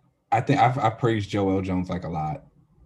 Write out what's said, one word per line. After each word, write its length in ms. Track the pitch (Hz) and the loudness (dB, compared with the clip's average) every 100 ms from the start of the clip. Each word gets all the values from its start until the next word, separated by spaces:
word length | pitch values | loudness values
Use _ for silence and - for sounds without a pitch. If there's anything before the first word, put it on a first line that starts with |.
| _ _ _ | _ _ _
I 100 | 113 | 0
think 180 | - 139 | 2 4
I've, 180 | 117 123 | 4 4
I've 200 | 110 110 | 0 0
praised 300 | 120 113 98 | 0 0 -2
Joelle 320 | 104 98 95 | 0 0 0
Jones, 260 | 95 90 90 | 0 -2 -4
like, 140 | 90 | -6
a 60 | 80 | -6
lot. 340 | 82 78 78 - _ _ _ | -6 -6 -8 -12 _ _ _